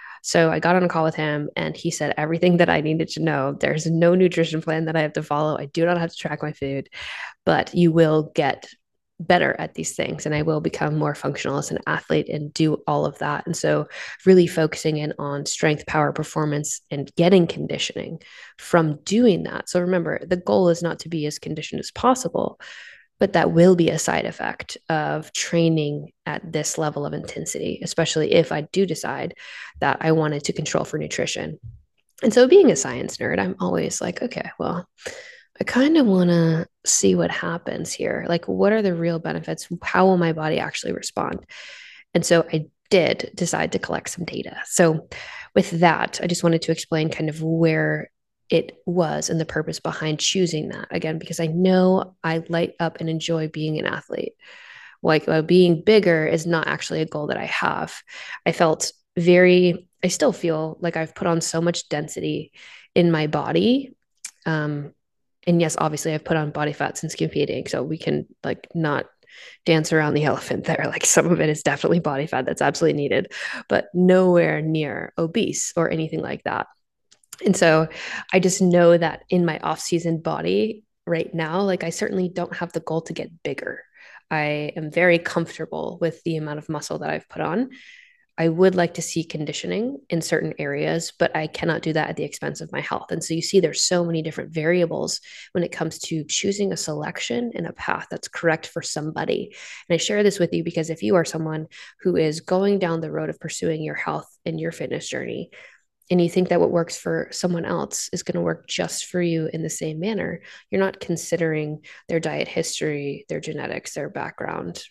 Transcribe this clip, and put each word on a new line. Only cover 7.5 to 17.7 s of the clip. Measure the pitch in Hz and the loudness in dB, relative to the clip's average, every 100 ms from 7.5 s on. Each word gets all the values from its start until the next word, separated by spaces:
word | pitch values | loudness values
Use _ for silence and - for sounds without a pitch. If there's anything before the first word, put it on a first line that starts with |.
| 156 - | 0 0
you | - 175 | 4 6
will | 160 160 156 151 | 6 6 4 0
get | - 143 - - - _ _ _ _ | 0 -2 -2 -10 -20 _ _ _ _
better | 165 180 139 - | 2 4 4 0
at | 160 | -6
these | - 160 | -8 -8
things, | - 160 151 | -4 -4 -4
and | 156 | -4
I | 151 | -2
will | 156 156 | 0 0
become | 160 - 156 151 | -2 -2 -2 0
more | 151 | -2
functional | 143 139 143 - 139 | -2 -6 -4 -4 -4
as | 147 | -4
an | - - | -6 -4
athlete | 160 - 160 - | -4 0 -2 0
and | 156 151 | -6 -6
do | - 156 151 - | 0 0 2 0
all | 147 | 0
of | 147 147 | 0 -2
that." | 147 147 | -4 -4
And | - | -4
so | 165 156 151 151 - - - | -2 0 0 -2 -10 -16 -2
really | - 185 170 | 8 8 8
focusing | 170 156 - 160 151 | 2 0 0 -2 -2
in | 151 - | -4 -6
on | 143 143 | -6 -4
strength, | 147 - 165 151 - | -6 0 0 0 0
power, | 160 147 | 2 2
performance, | 147 156 - 151 147 151 - _ | 0 -6 -2 -2 -2 -4 -10 _
and | 143 139 - | -8 -8 2
getting | 170 190 170 | 6 6 4
conditioning | - 147 | 0 -6